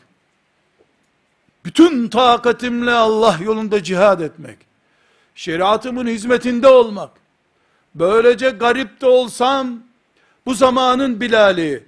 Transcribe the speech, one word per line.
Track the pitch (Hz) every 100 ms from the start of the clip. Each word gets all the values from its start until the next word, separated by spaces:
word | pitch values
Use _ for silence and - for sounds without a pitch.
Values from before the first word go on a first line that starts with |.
| _ _ _ _ _ _ _ _ _ _ _ _ _ _ _ _
bütün | 175 - 339 269 226
takatimle | 226 254 240 240 226 247 240 240
Allah | 240 220 220 220 160
yolunda | 208 220 220 208
cihad | 165 180 202 185
etmek, | 156 165 131 101 _ _ _ _ _ _ _
şeriatımın | - - 165 190 214 254 247 240
hizmetinde | 226 233 240 240 240 269
olmak, | 254 226 202 147 _ _ _ _ _ _ _ _
böylece | 156 170 220 233 233 262
garip | 202 233 240 220 _
de | 262
olsam, | 254 240 - 247 269 262 233 _ _ _ _ _ _ -
bu |
zamanın | 247 254 254 254 254 277 214
Bilal'i, | 240 220 202 185 160 127